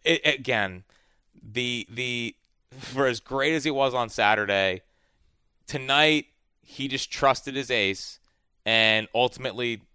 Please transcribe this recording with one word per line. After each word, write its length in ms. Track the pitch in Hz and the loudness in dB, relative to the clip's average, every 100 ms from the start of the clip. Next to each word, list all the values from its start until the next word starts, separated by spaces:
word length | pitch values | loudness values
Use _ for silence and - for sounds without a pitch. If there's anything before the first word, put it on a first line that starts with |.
it, 160 | 160 160 | 2 2
again, 600 | 151 139 123 117 98 92 - _ _ _ _ _ | 0 -2 -2 0 -2 -6 -18 _ _ _ _ _
the, 440 | 110 107 123 120 - | -10 -6 -4 -4 -8
the, 440 | 117 127 120 117 - _ _ _ 135 | -8 -6 -4 -6 -10 _ _ _ -18
for 280 | 127 127 135 | -10 0 0
as 140 | 117 | 0
great 340 | - 135 139 | -6 -2 0
as 100 | 160 | 0
he 60 | 143 | 0
was 240 | 135 135 | 0 0
on 140 | 123 117 | 0 -4
Saturday, 720 | - 104 107 101 98 95 92 _ _ _ _ _ _ _ _ - | 0 2 4 2 2 2 -2 _ _ _ _ _ _ _ _ -10
tonight 600 | 143 131 139 156 151 - _ _ _ | -8 0 4 4 2 -2 _ _ _
he 260 | _ - 135 | _ -8 -6
just 220 | 131 - | -4 -6
trusted 440 | - 139 127 - | 2 2 2 -2
his 160 | 131 131 | -6 -2
ace, 480 | 123 98 98 - - _ _ _ _ - | 0 2 0 -8 -18 _ _ _ _ 0
and 420 | 113 110 110 110 | 4 6 4 0
ultimately 680 | 113 123 - 127 104 120 113 _ | 0 0 0 -10 -4 -4 -6 _